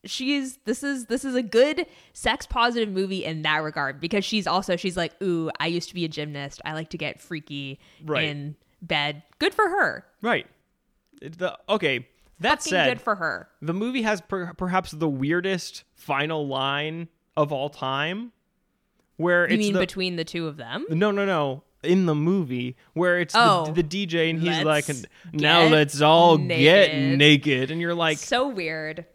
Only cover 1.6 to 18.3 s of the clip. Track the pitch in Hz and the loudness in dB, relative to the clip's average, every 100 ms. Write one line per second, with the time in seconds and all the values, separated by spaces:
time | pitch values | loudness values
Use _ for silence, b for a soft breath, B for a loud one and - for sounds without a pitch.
1.6 | 285 311 330 b b - 233 247 - 247 | 4 2 -6 b b -6 -4 -4 -4 0
2.6 | 240 240 214 190 190 190 - 160 151 156 | 0 0 -2 -2 -4 -4 -6 -4 0 0
3.6 | 156 151 139 139 165 208 190 214 175 180 | -2 -4 -6 -4 -2 -2 -2 -4 0 -2
4.6 | 196 175 190 175 170 _ 190 170 160 - | 0 -2 -2 -4 -6 _ -2 -2 -4 -4
5.6 | 160 170 - 180 165 156 151 143 139 - | -4 -4 -6 -6 -6 -6 -8 -8 -12 -10
6.6 | - 156 160 160 151 - - 160 - 143 | -8 -8 -8 -8 -8 -10 -12 -12 -10 -12
7.6 | 139 135 b b 156 143 156 143 143 151 | -10 -14 b b -6 -2 -2 -6 -10 -14
8.6 | _ _ 170 151 147 151 _ _ 359 415 | _ _ -6 -4 -4 -6 _ _ -2 0
9.6 | 403 392 208 - _ _ 220 185 - _ | 0 0 -2 -4 _ _ -2 -2 -4 _
10.6 | _ _ _ _ _ _ 143 165 180 - | _ _ _ _ _ _ -18 -8 -8 -8
11.6 | - 208 165 123 120 _ _ _ 202 294 | -4 -2 0 -2 -6 _ _ _ -2 -2
12.6 | 214 185 143 - - 196 160 92 - _ | 0 0 2 0 -4 -4 -4 -6 -12 _
13.6 | 151 180 233 254 220 208 - 196 175 180 | -6 -4 -4 -2 -2 -4 -4 -8 -8 -8
14.6 | 180 185 185 156 160 135 139 175 185 185 | -2 -2 -4 -4 -2 0 -2 -2 -2 -4
15.6 | - - _ _ - 139 151 160 143 135 | -6 -16 _ _ -6 -2 -2 -4 -4 -2
16.6 | 135 143 156 165 165 _ _ - 147 143 | -2 -2 -4 -8 -12 _ _ -2 -2 -2
17.6 | 143 - 131 135 156 190 240 | -6 -6 -4 -2 -2 -6 -10